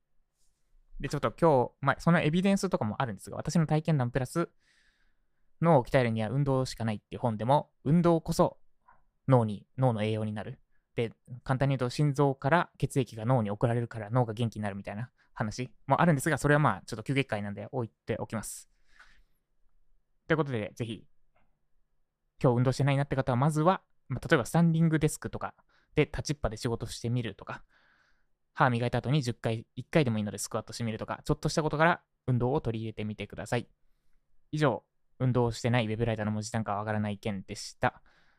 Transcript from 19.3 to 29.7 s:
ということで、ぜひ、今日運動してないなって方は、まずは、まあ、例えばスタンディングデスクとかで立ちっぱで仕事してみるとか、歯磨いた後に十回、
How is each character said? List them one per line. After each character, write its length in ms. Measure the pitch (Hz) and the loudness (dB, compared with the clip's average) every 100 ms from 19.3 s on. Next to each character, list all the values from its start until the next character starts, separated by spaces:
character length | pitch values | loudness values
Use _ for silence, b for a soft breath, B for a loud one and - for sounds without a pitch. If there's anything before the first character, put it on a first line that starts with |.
| _ _ _ _ _ _ _ _ _ - | _ _ _ _ _ _ _ _ _ -2
と 60 | |
い 20 | |
う 20 | 160 | 0
こ 80 | |
と 80 | 143 | 0
で、 200 | 123 101 - | -4 -6 -8
ぜ 100 | 120 | -10
ひ、 180 | 107 - _ _ _ _ _ _ _ _ _ _ _ _ - | -10 -16 _ _ _ _ _ _ _ _ _ _ _ _ 0
今 100 | 139 | 2
日 40 | 120 | 4
運 60 | |
動 100 | 127 | 2
し 40 | 123 | 2
て 80 | |
な 80 | 139 | 0
い 40 | 139 | 0
な 80 | |
っ 40 | 143 | 0
て 80 | 135 | -2
方 160 | 131 | 0
は、 40 | 120 | 0
ま 140 | 143 | 2
ず 120 | 156 | 2
は、 200 | 160 190 _ _ - | 2 0 _ _ -10
ま 120 | 127 | -8
あ、 60 | - | 2
例 60 | |
え 40 | 151 | 2
ば 60 | |
ス 60 | 110 | 2
タ 100 | 160 | 2
ン 120 | 170 | 4
デ 60 | 160 | 4
ィ 60 | |
ン 40 | 165 | 2
グ 100 | 156 | 2
デ 100 | 151 | 0
ス 100 | - | -4
ク 120 | 110 | -10
と 80 | - | -8
か 160 | 95 - _ _ _ | -10 -12 _ _ _
で 100 | - | -2
立 300 | 139 - - | 0 -2 -6
ち 20 | 151 | -4
っ 40 | |
ぱ 100 | 110 | -4
で 60 | 110 | -4
仕 120 | 123 | -4
事 180 | - 113 | -4 -6
し 140 | - | -8
て 80 | 117 | -4
み 120 | 123 | -2
る 120 | 117 | -4
と 100 | - | -8
か、 200 | - - - _ _ _ _ _ _ _ _ | -12 -14 -16 _ _ _ _ _ _ _ _
歯 180 | - 143 | 0 2
磨 160 | 117 120 | 2 0
い 40 | |
た 80 | 123 | 0
後 120 | 117 | 0
に 120 | 151 | 0
十 120 | 123 | 0
回、 320 | 110 117 113 - | -4 -4 -4 -8